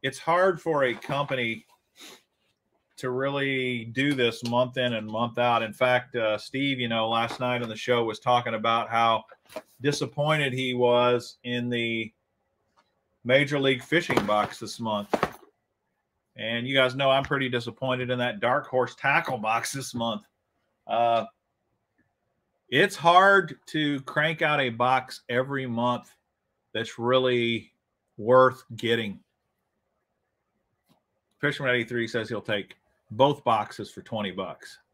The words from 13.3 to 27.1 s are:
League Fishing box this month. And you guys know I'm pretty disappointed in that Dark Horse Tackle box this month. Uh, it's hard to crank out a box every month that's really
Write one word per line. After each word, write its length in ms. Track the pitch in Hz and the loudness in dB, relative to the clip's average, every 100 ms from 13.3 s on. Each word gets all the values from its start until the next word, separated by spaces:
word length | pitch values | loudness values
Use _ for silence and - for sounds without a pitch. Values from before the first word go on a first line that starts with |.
| 135 139 143 | 4 4 2
League 220 | 135 127 | 2 0
Fishing 420 | - 160 - - 101 | 0 0 2 -2 2
box 320 | 104 101 - | 0 0 -6
this 200 | 107 - | -14 -8
month. 300 | 113 104 104 - - - - _ _ _ _ _ _ _ _ - | -4 -4 -2 -4 -4 -6 -20 _ _ _ _ _ _ _ _ -12
And 320 | 110 117 123 | -6 -6 -2
you 80 | 135 | 2
guys 180 | 127 | 2
know 160 | 127 135 | 2 2
I'm 140 | 135 | 2
pretty 260 | 139 143 131 | 0 -2 -2
disappointed 640 | 123 117 107 131 127 123 | -4 -6 -8 -4 -4 -2
in 80 | 123 | -2
that 200 | 123 104 | -4 -2
Dark 280 | 120 135 147 | 0 -2 -2
Horse 260 | 127 120 | -2 -2
Tackle 460 | - 135 151 165 127 | -2 0 0 0 -4
box 320 | 107 113 117 | -2 -2 -2
this 240 | 139 127 123 | -8 -10 -6
month. 280 | 117 104 _ _ _ _ _ _ - | -4 -6 _ _ _ _ _ _ -4
Uh, 380 | 110 117 113 110 _ _ _ _ _ _ _ _ _ _ _ _ _ _ | 0 2 2 0 _ _ _ _ _ _ _ _ _ _ _ _ _ _
it's 260 | 131 196 - | 2 2 4
hard 640 | 165 175 196 196 165 139 - | 6 8 8 6 2 -10 -8
to 340 | 156 147 143 | -4 -2 -2
crank 400 | 135 - 151 160 | -4 -2 -2 0
out 180 | 160 147 | 0 0
a 100 | 131 | 0
box 520 | 113 123 131 127 - - | 0 2 2 0 -16 -4
every 380 | 123 131 139 131 | -2 -2 -4 -4
month 440 | 117 123 120 - _ _ _ _ _ _ | -2 0 0 -6 _ _ _ _ _ _
that's 240 | 110 117 - | -6 -6 -4
really 720 | 117 | 2